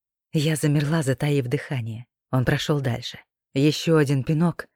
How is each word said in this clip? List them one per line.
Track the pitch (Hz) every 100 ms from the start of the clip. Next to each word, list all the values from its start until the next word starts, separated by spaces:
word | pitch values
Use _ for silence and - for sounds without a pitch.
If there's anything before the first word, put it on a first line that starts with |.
| _ _ _
Я | 160 151
замерла, | 156 156 147 147 165
затаив | 131 131 147 143 123
дыхание. | 139 - 135 113 113 - _ -
Он | 131
прошёл | 120 143 - 147
дальше. | 131 117 - - _ _ _
Ещё | 135 147 147 - 160
один | 139 139
пинок, | 123 156 170 - -